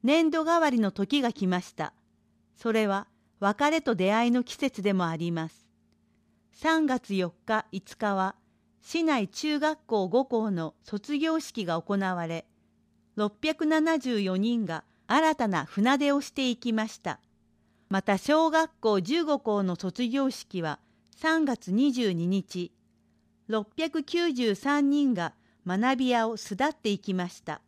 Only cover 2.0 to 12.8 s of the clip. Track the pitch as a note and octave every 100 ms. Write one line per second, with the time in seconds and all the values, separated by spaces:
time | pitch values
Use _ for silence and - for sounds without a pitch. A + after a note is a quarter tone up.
2 | _ _ _ _ _ _ A#3 A3 G#3+ G3
3 | G3+ _ _ _ G3 G#3 C#4+ D#4+ D4 G#3
4 | F#3 G#3+ A#3+ B3 B3 - C4+ - G3 F#3+
5 | F3 E3 E3+ E3+ D#3+ - _ _ _ _
6 | _ _ _ _ _ _ D#4 D#4+ D4+ B3+
7 | - G3 F3+ - - G#3+ - F#3+ - -
8 | G#3+ G3 F#3+ - _ _ _ _ - E4+
9 | D#4+ C4+ G3 - D4+ D4+ D4+ D#4 _ A3
10 | F#3 A3 C4 A#3 A3 F3+ D#3+ - - G#3
11 | - D4 D#4+ D#4+ - - F3+ E3 D#3+ G3+
12 | F#3+ F3+ E3 E3 - _ _ _